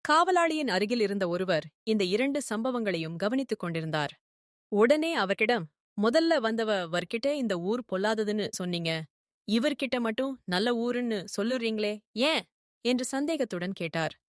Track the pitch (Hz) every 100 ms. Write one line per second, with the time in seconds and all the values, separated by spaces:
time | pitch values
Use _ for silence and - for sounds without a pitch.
0 | - 311 349 370 330 311 277 185 208 240
1 | 202 202 185 175 185 165 156 _ - 220
2 | 185 208 269 285 - 214 240 247 214 170
3 | 160 165 196 262 269 214 175 165 160 156
4 | 147 - _ _ _ _ _ 202 233 302
5 | 330 320 196 196 220 240 175 _ _ -
6 | 208 285 330 320 220 226 220 202 170 175
7 | 180 233 269 294 240 185 175 240 240 185
8 | 208 220 208 214 196 - 180 175 165 160
9 | 160 _ _ _ - 220 277 285 269 247
10 | 226 220 269 262 - 180 226 240 233 247
11 | 240 214 170 - 214 254 226 220 208 208
12 | _ 208 269 311 - _ _ _ 233 247
13 | 254 277 294 320 247 180 180 196 170 165
14 | 156 -